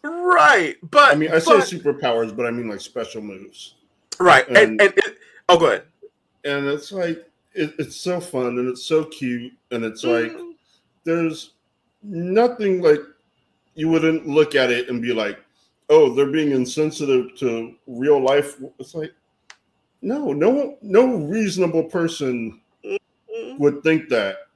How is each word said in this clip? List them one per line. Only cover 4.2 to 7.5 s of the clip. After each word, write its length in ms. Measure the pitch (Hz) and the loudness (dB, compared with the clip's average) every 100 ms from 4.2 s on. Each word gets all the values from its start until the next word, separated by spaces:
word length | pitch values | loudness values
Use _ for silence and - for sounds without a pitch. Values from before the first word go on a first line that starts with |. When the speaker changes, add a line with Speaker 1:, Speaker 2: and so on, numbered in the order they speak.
| 180 139 131 | 6 6 6
Speaker 1:
and, 80 | 165 | 4
Speaker 2:
And 240 | 214 214 | 4 4
Speaker 1:
and 120 | 202 196 | 4 4
it, 220 | - - _ _ - | -2 -10 _ _ 2
oh, 100 | 170 | 4
go 80 | 156 | 4
ahead. 180 | 104 - _ - _ _ _ | 0 -6 _ -20 _ _ _
Speaker 2:
And 220 | 143 143 139 | -6 -4 -4
it's 240 | 147 143 | -6 -8
like, 280 | 196 170 165 - _ _ | -6 -6 -6 -12 _ _